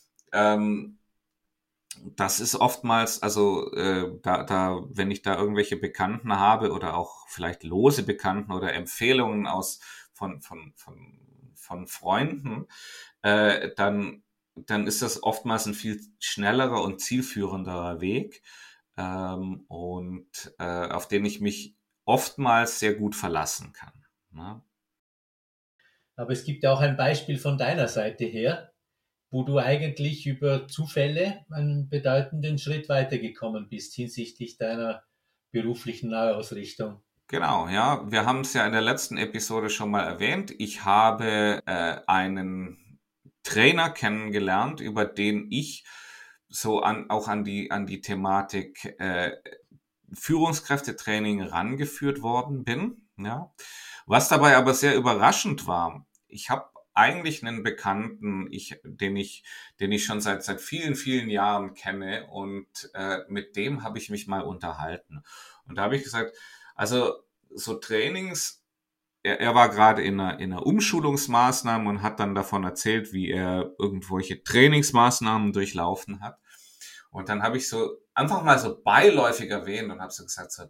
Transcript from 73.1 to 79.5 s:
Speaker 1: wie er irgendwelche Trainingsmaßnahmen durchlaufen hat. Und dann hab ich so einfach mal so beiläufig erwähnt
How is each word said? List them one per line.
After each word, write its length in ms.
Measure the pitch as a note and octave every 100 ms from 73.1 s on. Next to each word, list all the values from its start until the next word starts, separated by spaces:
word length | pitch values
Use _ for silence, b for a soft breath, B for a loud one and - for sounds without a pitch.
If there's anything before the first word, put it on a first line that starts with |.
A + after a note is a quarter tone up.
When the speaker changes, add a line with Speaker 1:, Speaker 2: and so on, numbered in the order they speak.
Speaker 1:
wie 160 | F#2+ F2+
er 440 | F#2 F#2 F#2 F2 -
irgendwelche 640 | G2+ G2 F#2 F#2 F#2 -
Trainingsmaßnahmen 1120 | - B2 C#3 D3 C#3+ B2 A#2+ B2 A2 A2 G#2
durchlaufen 680 | G2 G2 F2 F2 G2 - G2
hat. 180 | G#2 - _ B B B B B B
Und 180 | F#2+ F#2+
dann 120 | G#2
hab 140 | A2+ B2+
ich 140 | -
so 280 | A2+ A2+ - _
einfach 300 | - D3 G3
mal 160 | D#3+ C3
so 220 | A2+ -
beiläufig 680 | - A2 G3+ D#3 A#2+ A2+
erwähnt 420 | G2+